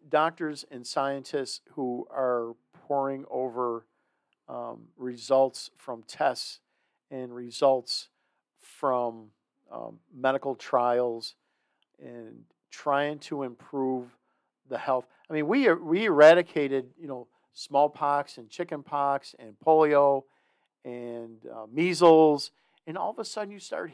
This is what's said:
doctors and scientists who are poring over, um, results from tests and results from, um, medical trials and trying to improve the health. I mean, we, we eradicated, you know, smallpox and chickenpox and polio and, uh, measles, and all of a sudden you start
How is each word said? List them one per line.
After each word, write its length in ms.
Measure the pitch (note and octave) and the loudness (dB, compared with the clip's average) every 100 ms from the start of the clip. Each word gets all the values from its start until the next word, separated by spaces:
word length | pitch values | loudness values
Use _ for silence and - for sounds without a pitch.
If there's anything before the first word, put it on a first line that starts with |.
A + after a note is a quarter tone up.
| D3 | -2
doctors 560 | D3+ D#3+ E3 D#3 C#3+ - | 0 0 -2 -8 -8 -14
and 160 | B2+ A#2+ | -16 -8
scientists 760 | D3 C#3 C#3 C3 C#3+ B2+ - _ | -4 -4 -6 -6 -6 -6 -12 _
who 340 | D3 B2+ B2 - | -8 -6 -6 -8
are 440 | C3+ B2+ A#2+ A#2 A#2 _ _ - | -4 -2 -2 -4 -12 _ _ -6
poring 360 | C#3 C#3 C3+ - | -4 -4 -6 -8
over, 540 | C3 B2+ A#2+ A#2+ A2+ - _ _ _ _ _ - | -6 -6 -4 -4 -4 -10 _ _ _ _ _ -16
um, 400 | B2 A#2 A#2 A2+ - | -12 -12 -14 -20 -12
results 760 | B2+ A#2+ - C3+ C3+ - - _ | -12 -10 2 4 4 -2 -18 _
from 260 | - A#2 | -14 -14
tests 560 | - - D3 A#2+ - - _ _ _ _ _ | -12 -4 -2 -2 -10 -16 _ _ _ _ _
and 240 | C3 B2 | -12 -12
results 760 | A#2+ A#2+ A#2 C#3 C3 - - - _ _ _ _ _ | -12 -14 -2 0 0 -4 -10 -12 _ _ _ _ _
from, 680 | - - C#3 B2 A#2+ A2+ G#2+ _ _ _ _ | -20 -8 -4 -2 -4 -10 -20 _ _ _ _
um, 280 | A2+ A2+ - _ | -16 -16 -18 _
medical 420 | B2+ C3+ C3+ C#3 B2 | -4 -2 -2 -4 -8
trials 800 | - B2+ A#2+ B2 B2 A#2 - - _ _ _ _ _ _ | -2 0 2 2 0 -4 -12 -18 _ _ _ _ _ _
and 400 | C3 A#2+ A2+ A2+ A2+ _ _ | -20 -18 -20 -20 _ _ _
trying 480 | - D3+ C#3 D3 D3 | -6 0 0 0 -6
to 260 | - C#3+ | -8 -8
improve 640 | C3 A#2+ - C#3 C3 B2+ B2 _ _ _ _ _ C3 | -8 -10 -8 -4 -2 -2 -6 _ _ _ _ _ -12
the 80 | A#2+ | -6
health. 300 | C#3+ B2+ - _ - | -2 -4 -4 _ -8
I 40 | |
mean, 140 | D3+ D3+ | -4 0
we, 240 | C4+ A#3 | 2 4
we 340 | E3+ D#3+ F3+ A3+ | 2 0 0 4
eradicated, 840 | D3 D#3 F3 E3+ D#3 C#3 C3+ B2+ - | 8 10 10 4 -2 -2 -2 -6 -14
you 80 | D3+ | -16
know, 200 | B2 A#2+ _ _ | -14 -16 _ _
smallpox 840 | - - C#3+ D3 - C#3+ C#3+ C#3 - | -20 -2 0 0 0 -2 0 -2 -12
and 120 | A2 | -14
chickenpox 840 | - F3 D3+ - C#3+ C#3 C#3 - - | -10 -8 -10 -8 -2 -2 -2 -6 -20
and 160 | A2+ G#2 D#3+ | -20 -2 4
polio 580 | D#3 D3+ C#3+ C#3+ C3+ - _ _ _ _ _ | 6 6 6 6 2 -4 _ _ _ _ _
and, 540 | B2+ B2 A#2+ A#2 A2+ A2+ A#2+ | -16 -14 -12 -12 -14 -18 -18
uh, 120 | A2+ A2 | -16 -10
measles, 800 | C3+ F3+ E3 E3+ D#3+ D#3 C#3+ - _ _ _ - | -4 -2 6 8 10 8 4 -4 _ _ _ -14
and 120 | F3+ | -8
all 120 | F#3 | -8
of 100 | A#3 | -8
a 60 | G#3 | -10
sudden 260 | G#3+ G3+ | -10 -10
you 80 | G3+ | -14
start 320 | - F3 F3 | -12 -10 -10